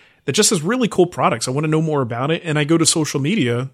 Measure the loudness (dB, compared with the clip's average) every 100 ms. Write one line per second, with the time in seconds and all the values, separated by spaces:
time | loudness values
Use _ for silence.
0 | _ _ -4 2 2 2 -2 0 0 2
1 | 2 2 0 0 -4 -2 0 0 0 -2
2 | -2 -2 -2 -2 -2 -2 2 2 2 0
3 | -2 -2 -2 0 0 -2 -6